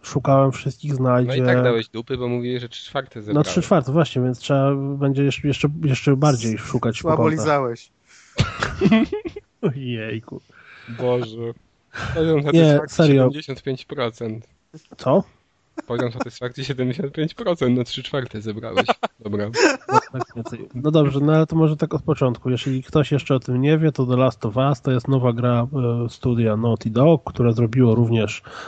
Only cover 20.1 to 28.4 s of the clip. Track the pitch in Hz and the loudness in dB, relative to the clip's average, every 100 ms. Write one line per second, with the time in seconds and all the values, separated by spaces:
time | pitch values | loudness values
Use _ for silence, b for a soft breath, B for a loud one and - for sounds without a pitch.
20.1 | 131 - 120 113 117 110 123 147 156 143 | -10 -10 -10 -12 -12 -12 -4 2 4 2
21.1 | 135 147 156 160 160 160 151 160 151 - | 2 2 4 2 2 2 0 -2 -4 -2
22.1 | 151 131 120 127 123 - 131 - 156 143 | 0 0 0 -4 -4 -2 -6 0 0 2
23.1 | 143 - 135 - 127 139 156 160 135 127 | 0 0 -2 0 0 2 4 2 0 0
24.1 | 127 131 - 113 110 135 143 - 127 123 | 2 2 0 -4 0 0 0 0 -2 2
25.1 | 135 123 117 123 120 120 143 123 120 117 | 0 2 0 0 0 0 -2 -2 -2 -4
26.1 | - 131 120 113 107 117 110 117 110 147 | -4 -2 0 0 0 0 -2 -2 4 4
27.1 | 160 - - 120 113 117 127 123 113 117 | 4 0 0 0 2 0 4 4 4 2
28.1 | 117 104 - | 2 0 -6